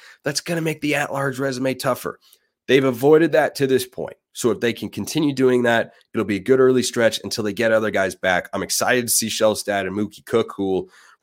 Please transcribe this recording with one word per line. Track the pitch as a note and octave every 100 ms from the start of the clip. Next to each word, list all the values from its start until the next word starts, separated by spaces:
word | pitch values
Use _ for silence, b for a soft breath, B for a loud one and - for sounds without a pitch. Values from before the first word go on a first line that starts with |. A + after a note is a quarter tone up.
| B B
that's | C#3+ C#3+
gonna | - E3+
make | D#3+ D#3
the | D3
at-large | C#3+ D3 C#3 C#3 C3+
resume | C#3 B2 C3
tougher." | B2+ C3+ B2 - - b b b _ -
They've | C3
avoided | C3+ A2+ C#3 D#3 D#3+
that | D#3 C#3+ -
to | C3+
this | B2+ -
point. | - D2+ - _
So | - A#2+
if | F#2+
they | A2+
can | A2+ G2+
continue | - G2 D#3 D3+
doing | C3 C3 B2
that, | A#2+ A#2 - b b
it'll | A2 G#2
be | G2
a |
good | F#2 C3
early | C3 B2+
stretch | A#2+ A#2+ A2+ -
until | G2+ -
they | G#2
get | G2 A2+
other | A2 A2
guys | G2 F#2+
back. | F2+ F#2 F2+ -
I'm | G2
excited | F2+ - G#2+ B2 A#2+
to |
see | - A2+
Shelstad | - A2 G#2 - G2+ F#2+
and | G2
Mookie | G#2 - -
Cook, | A#2 A2 -
who |
will | G2 F#2 F#2 b b b